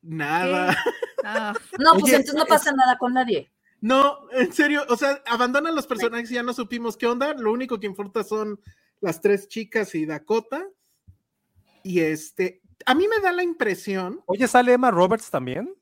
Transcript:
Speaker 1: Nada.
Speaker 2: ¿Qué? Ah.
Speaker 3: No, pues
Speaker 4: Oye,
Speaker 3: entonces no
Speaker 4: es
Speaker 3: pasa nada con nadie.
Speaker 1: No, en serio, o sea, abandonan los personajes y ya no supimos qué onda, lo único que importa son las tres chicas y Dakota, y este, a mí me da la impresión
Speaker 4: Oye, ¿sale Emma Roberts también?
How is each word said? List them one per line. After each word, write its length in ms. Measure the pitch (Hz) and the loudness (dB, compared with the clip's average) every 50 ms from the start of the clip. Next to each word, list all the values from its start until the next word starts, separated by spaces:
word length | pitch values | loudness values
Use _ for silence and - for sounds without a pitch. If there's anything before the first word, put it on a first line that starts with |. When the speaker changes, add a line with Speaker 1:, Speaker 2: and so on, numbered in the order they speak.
Speaker 1:
Nada. 720 | _ 165 160 160 151 143 156 170 185 180 185 180 180 180 185 - - | _ -12 -8 -8 -4 -2 -2 -2 0 0 0 0 0 0 0 0 0
Speaker 2:
¿Qué? 60 | - - - - - - - - | -4 -4 -4 -10 -10 -6 -8 -6
Ah. 300 | 214 214 220 220 208 208 233 - - - - | -4 -4 -4 -4 -4 -6 -8 -10 -10 -6 2
Speaker 3:
No, 120 | 269 311 330 | 6 6 8
pues 100 | 349 302 | 8 8
Speaker 4:
Oye, 100 | 254 294 | 6 6
Speaker 3:
entonces 200 | 285 269 285 285 | 6 4 2 0
no 80 | 302 311 | 0 2
Speaker 4:
es 60 | - | 4
Speaker 3:
pasa 220 | 320 302 - 302 | 4 4 4 2
nada 260 | 277 262 262 254 247 247 | 2 4 4 4 4 2
con 160 | - 247 247 | 0 -2 0
nadie. 380 | 254 254 240 208 151 - _ _ _ _ _ _ _ | 0 0 0 -2 -4 -4 _ _ _ _ _ _ _
Speaker 1:
No, 460 | - 214 262 269 277 285 285 - - - | -2 2 4 4 4 4 2 -2 -12 -6
en 220 | 226 262 247 349 - | 0 0 0 0 2
serio, 300 | - 302 294 294 294 294 - | 2 2 2 2 0 0 0
o 60 | 240 | -2
sea, 260 | 226 294 277 277 277 _ | 0 2 -2 -2 -2 _
abandonan 500 | - 240 226 247 247 254 285 294 339 330 | -4 -2 0 0 0 0 0 0 0 -2
los 120 | 302 - - | -4 -4 -4
personajes 420 | 262 220 214 233 233 233 233 226 | -6 -2 -2 -4 -4 -4 -8 -6
y 40 | 247 | -6
ya 80 | 240 240 | -6 -4
no 100 | 247 240 | -6 -6
supimos 420 | - 247 202 240 240 233 233 214 - | -6 -6 -8 -8 -6 -6 -6 -6 -2
qué 100 | - 233 | -2 -2
onda, 260 | 240 247 269 294 311 | 0 0 -2 -4 -4
lo 180 | 277 233 214 | -4 -2 -2
único 280 | 220 240 262 247 254 208 | -2 -2 -2 -6 -6 -6
que 80 | 196 208 | -6 -8
importa 360 | 190 - 202 196 _ 233 202 | -8 -8 -12 -8 _ -6 -6
son 360 | 214 214 220 214 214 208 202 _ - - _ _ _ _ _ | -4 -4 -6 -4 -6 -8 -12 _ -20 -20 _ _ _ _ _
las 180 | - 190 - - | -6 -6 -6 -2
tres 260 | - 208 208 196 196 _ | 0 0 0 0 -2 _
chicas 460 | - 226 226 202 - 226 208 202 - | -10 -10 -10 -4 -4 -4 -4 -2 -4
y 100 | 170 156 | -6 -4
Dakota, 600 | 151 - - _ _ 214 - - - - 294 359 392 _ _ _ _ _ _ _ _ - _ _ _ _ _ _ _ _ _ _ _ _ _ _ | -4 -6 -10 _ _ -2 -2 -2 -4 -10 -10 -10 -10 _ _ _ _ _ _ _ _ -20 _ _ _ _ _ _ _ _ _ _ _ _ _ _
y 160 | 190 180 180 | -2 0 0
este, 600 | 165 156 156 151 156 - - - 196 180 - _ _ _ _ _ - | 2 2 -2 -4 -8 -14 -6 -4 -4 -4 -4 _ _ _ _ _ -2
a 80 | - 254 | 0 2
mí 120 | 294 359 415 | 2 2 2
me 120 | 453 440 | 0 0
da 100 | 403 370 | 0 0
la 120 | 359 359 359 | 0 0 -2
impresión 800 | 349 330 339 - 214 185 180 - - 196 190 185 180 220 359 _ | -4 -2 -4 -4 -4 -4 -6 -6 -6 -6 -4 -6 -6 -10 -12 _
Speaker 4:
Oye, 220 | - 180 202 254 233 | -6 -2 0 0 4
¿sale 260 | - 247 247 247 247 | 4 4 6 6 2
Emma 180 | 247 254 254 | 4 4 2
Roberts 380 | 208 170 180 185 214 220 - - | 4 4 2 2 2 -2 -6 -6
también? 440 | - 151 127 127 127 151 214 339 392 _ | -6 -6 -4 -4 -6 -6 -8 -10 -12 _